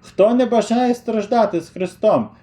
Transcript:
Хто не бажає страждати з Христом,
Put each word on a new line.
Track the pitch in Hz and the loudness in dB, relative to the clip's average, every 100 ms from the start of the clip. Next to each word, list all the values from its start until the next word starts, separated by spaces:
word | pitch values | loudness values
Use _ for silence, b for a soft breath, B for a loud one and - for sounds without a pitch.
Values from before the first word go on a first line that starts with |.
Хто | - - 202 | -20 0 2
не | 247 240 | 2 0
бажає | 233 214 233 247 | 0 0 0 0
страждати | 240 - 220 202 240 220 170 | -2 -4 -6 -2 0 0 -2
з | 160 | -8
Христом, | - 180 - 214 160 110 b | -8 -8 -2 0 2 -2 b